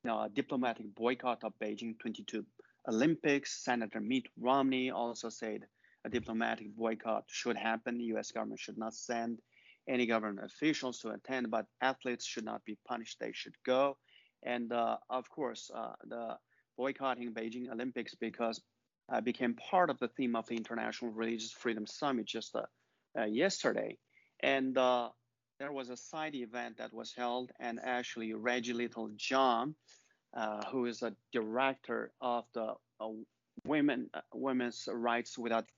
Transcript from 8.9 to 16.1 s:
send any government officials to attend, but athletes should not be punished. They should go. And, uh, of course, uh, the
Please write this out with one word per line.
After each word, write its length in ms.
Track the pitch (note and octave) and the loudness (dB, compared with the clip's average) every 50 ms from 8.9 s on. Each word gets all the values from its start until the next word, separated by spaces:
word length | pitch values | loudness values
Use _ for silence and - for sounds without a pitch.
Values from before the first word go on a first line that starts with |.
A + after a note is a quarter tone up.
| A2+ | -6
send 460 | - - - A#2+ A#2 A#2 A#2 A#2 A2 - _ _ _ - - - _ - - | -6 -4 -2 -2 0 0 -2 -4 -6 -8 _ _ _ -20 -20 -20 _ -4 0
any 200 | C3 B2 B2 A2+ | 2 2 4 6
government 380 | A#2 A2+ G#2+ G#2+ G2+ G2+ G#2+ | 4 4 4 2 -4 -4 -6
officials 540 | - - - D3+ D#3 D3+ - C3 B2+ A#2 - | -10 -6 0 2 2 2 2 0 -4 -4 -4
to 100 | - A2+ | -6 -6
attend, 400 | G#2+ - - - C3 C3 A#2+ A2 | -8 -6 -6 -4 -2 -2 -2 0
but 180 | A2+ A2 G#2 - _ - | 0 0 -2 -2 _ 0
athletes 460 | C3 C3 C3 - - B2+ A#2+ A#2 - | 0 0 0 0 -2 -4 -4 -2 -4
should 180 | - - A#2 A2 | -6 -6 -6 -6
not 220 | A2 A2+ - - | -6 -6 -8 -6
be 100 | - G#2+ - _ - | -10 -12 -10 _ -6
punished. 320 | B2 A#2+ A2+ - - - | -6 -6 -6 -8 -10 -8
They 120 | A#2 A#2 | -6 -6
should 240 | A#2 - - - - _ - | -6 -6 -8 -10 -12 _ 0
go. 340 | B2+ B2+ C3 C#3 C#3 C3+ - _ _ - - - _ _ _ - | 2 4 6 4 4 2 -2 _ _ -20 -20 -20 _ _ _ -6
And, 300 | - B2 A#2+ A#2+ A2+ A#2+ | -4 -2 -2 -2 0 0
uh, 240 | A#2+ A#2 A2+ A2+ - - - | 2 2 2 2 -2 -2 -2
of 200 | B2 B2+ A#2+ - | -4 -4 -4 -4
course, 420 | - D#3+ C#3+ A#2+ A2+ - - - - | -6 -4 -4 -2 -4 -6 -10 -10 -8
uh, 200 | A#2 A2+ A#2 A2+ - - | -8 -6 -8 -8 -10 -12
the 340 | - | -10